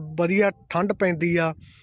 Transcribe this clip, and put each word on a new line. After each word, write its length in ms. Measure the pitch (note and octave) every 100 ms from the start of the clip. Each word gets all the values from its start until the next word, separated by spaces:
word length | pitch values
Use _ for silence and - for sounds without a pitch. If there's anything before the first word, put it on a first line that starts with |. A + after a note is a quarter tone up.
| D#3 D#3
ਵਧੀਆ 320 | F3 G3 G3+ G3 -
ਠੰਡ 220 | E3+ G3
ਪੈਂਦੀ 440 | G#3 F#3+ E3 E3+ E3+
ਆ, 160 | D#3+ D#3+ - -